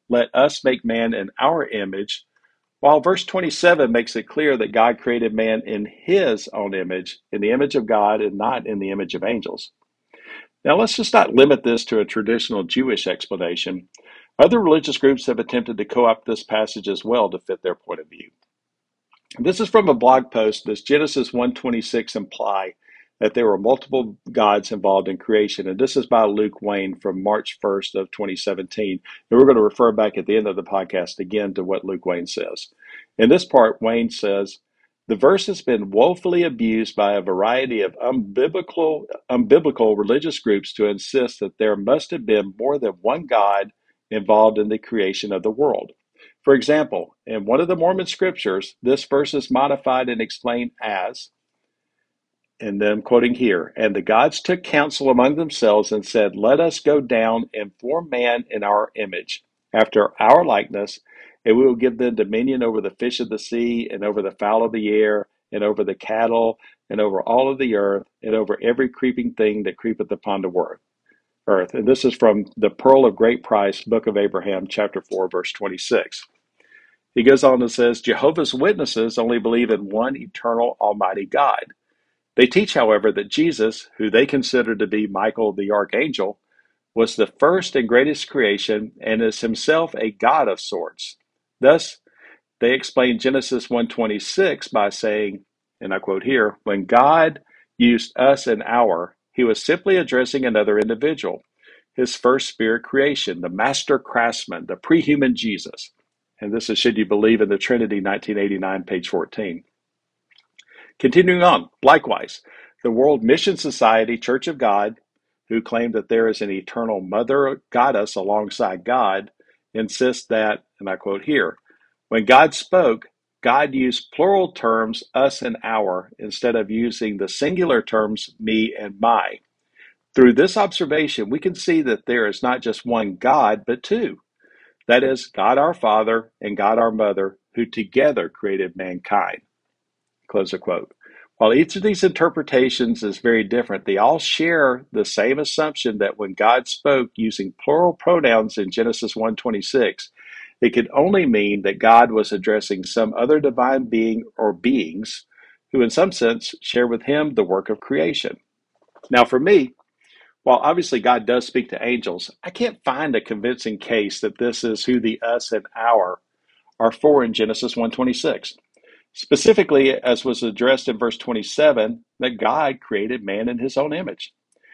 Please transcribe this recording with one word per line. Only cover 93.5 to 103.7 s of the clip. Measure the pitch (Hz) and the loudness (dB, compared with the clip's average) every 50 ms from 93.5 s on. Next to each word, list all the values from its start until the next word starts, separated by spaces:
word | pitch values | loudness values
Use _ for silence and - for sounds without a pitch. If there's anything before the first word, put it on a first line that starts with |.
| 131 117 - - | -6 -6 -4 -2
one | 120 120 117 | -2 -2 -2
twenty-six | 117 - 120 113 107 104 101 - - - 185 196 175 135 - - - | -2 -4 -4 -4 -4 -4 -6 -8 -6 -2 0 0 0 -2 -4 -8 -4
by | - 110 101 101 | 0 0 0 0
saying," | - - - 107 107 107 104 101 98 92 _ _ _ _ _ _ _ - | -2 -4 -4 -2 -2 -2 -2 -4 -6 -10 _ _ _ _ _ _ _ -14
and | 113 98 95 | -8 -6 -6
I | 95 | -4
quote | - 101 95 95 98 | -2 -4 -4 -2 -2
here, | 123 135 120 107 104 98 _ - | 0 0 2 2 0 -2 _ -6
"When | 107 101 98 92 | -4 -4 -4 0
God | - 120 120 135 143 160 165 160 160 151 - _ _ _ _ _ _ _ | 4 4 6 6 6 6 4 4 2 0 -6 _ _ _ _ _ _ _
used | - 120 120 120 113 - - - | 2 4 4 4 2 0 -6 -2
us | - 127 139 139 135 - | 2 4 4 4 2 0
and | 123 110 107 - | -2 -2 -2 -2
our, | - 117 120 120 101 85 82 87 - _ _ _ _ | -2 2 2 2 2 0 -2 -4 -8 _ _ _ _
he | - 127 123 | -2 0 2
was | 113 107 - - | 2 0 0 0
simply | - 165 175 - 196 190 | -2 -2 0 2 0 0
addressing | 180 151 - 127 127 127 123 - 135 131 | 0 0 0 0 0 0 0 -2 -2 -2
another | 120 110 107 101 107 104 107 | 0 0 2 2 2 2 0
individual, | 104 110 117 110 143 - 117 - - 90 90 - _ _ _ _ _ - - _ _ _ - | 0 0 -2 -2 -2 -4 -4 -4 -6 -8 -8 -8 _ _ _ _ _ -20 -20 _ _ _ -4
his | 127 127 120 - | -4 -4 -4 -4
first | - - 123 131 131 - - | 0 2 2 2 2 0 -6
spirit | - - 113 110 117 117 | -6 -2 0 0 0 -2
creation, | - - - 135 139 147 139 - - 104 87 87 | -4 -2 0 0 2 2 0 -2 -6 -6 -6 -8
the | 87 87 | -8 -8
master | 90 101 113 135 | -4 -2 -2 0